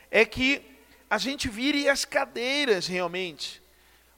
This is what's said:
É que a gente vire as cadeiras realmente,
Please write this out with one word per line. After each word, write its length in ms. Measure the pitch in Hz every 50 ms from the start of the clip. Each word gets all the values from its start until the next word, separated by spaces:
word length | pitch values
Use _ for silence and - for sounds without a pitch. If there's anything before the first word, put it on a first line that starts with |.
| - _
É 140 | 165 196 226
que 400 | 220 - - 254 262 285 - - - - - - _ - - - _
a 80 | 202 214
gente 300 | 180 247 285 262 - 262
vire 400 | 202 214 254 285 294 285 285 277
as 160 | 277 - -
cadeiras 840 | - - 285 269 247 - 233 240 254 277 294 294 247 208 180 160
realmente, 760 | 160 185 180 180 175 170 185 190 175 151 - - - - - - _ _ _ _ _ _ _ _ _ _